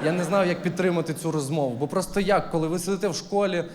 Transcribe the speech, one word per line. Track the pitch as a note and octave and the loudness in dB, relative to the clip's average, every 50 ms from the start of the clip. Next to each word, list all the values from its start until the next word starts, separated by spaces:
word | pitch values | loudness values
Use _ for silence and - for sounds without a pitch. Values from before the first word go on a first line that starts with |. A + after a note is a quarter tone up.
| - | 2
я | D3+ | 0
не | E3 F3+ F3 | 0 0 0
знав, | D#3+ F#3+ G3+ F#3+ F3+ | 2 4 4 4 4
як | F3 - | 2 0
підтримати | - F3+ E3+ F3+ F#3 F#3 F3 E3+ D#3 - D#3+ | -2 -4 -2 2 2 2 2 2 0 -2 -4
цю | - - E3 | -4 -4 -2
розмову. | D#3 D#3 C#3+ C3 D#3 D#3+ C#3+ C3 A#2+ | -2 -2 -2 0 0 0 0 0 0
Бо | A#2 C#3+ C#3 | -2 -4 -2
просто | - F#3+ F3+ - - G3+ | 0 -2 -2 0 -2 0
як, | F#3+ F3+ G3+ F3 - - | 2 4 4 2 2 0
коли | - E3+ D#3 D#3+ | -2 0 0 0
ви | E3 F3+ | -2 -2
сидите | F3 F#3 G3 F#3 G#3 G3+ | -2 -2 -2 0 0 -2
в | D#3+ | -2
школі, | - - - G3+ G3+ G3+ G3 E3+ F3 E3 E3+ - | -2 -6 -2 0 0 2 2 0 -2 -2 -4 -8